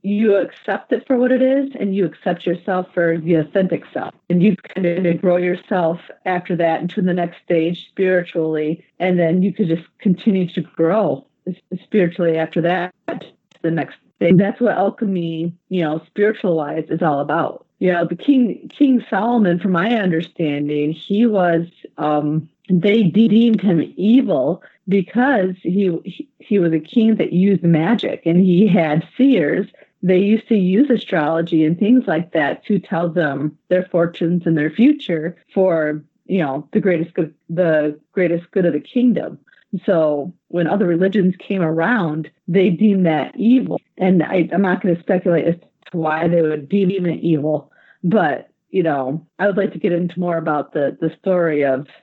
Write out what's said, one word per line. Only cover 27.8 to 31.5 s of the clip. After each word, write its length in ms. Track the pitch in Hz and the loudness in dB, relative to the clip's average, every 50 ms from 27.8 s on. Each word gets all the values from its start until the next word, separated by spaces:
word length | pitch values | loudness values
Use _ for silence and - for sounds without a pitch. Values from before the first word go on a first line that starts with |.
| 160 190 233 - - - - - _ | 2 2 0 0 0 -6 -6 -4 _
and 120 | 165 170 180 | 2 4 4
he 280 | 196 185 175 170 220 | 4 4 4 4 4
had 400 | 208 170 180 160 151 151 160 - - _ | 4 4 2 2 2 0 -2 -4 -6 _
seers. 500 | - 254 277 262 190 151 147 - 175 208 - _ _ - _ _ _ | 0 2 4 4 2 2 0 -2 -2 -4 -8 _ _ -20 _ _ _
They 160 | - 180 185 180 | 0 2 2 2
used 280 | 202 202 220 220 - - | 4 2 2 0 0 0
to 80 | 226 | 0
use 340 | 208 185 180 185 214 294 285 | 2 2 2 2 2 4 2
astrology 720 | 247 220 - - 196 165 147 147 165 165 165 170 | 2 -2 0 -4 -2 -2 0 0 0 -2 -2 0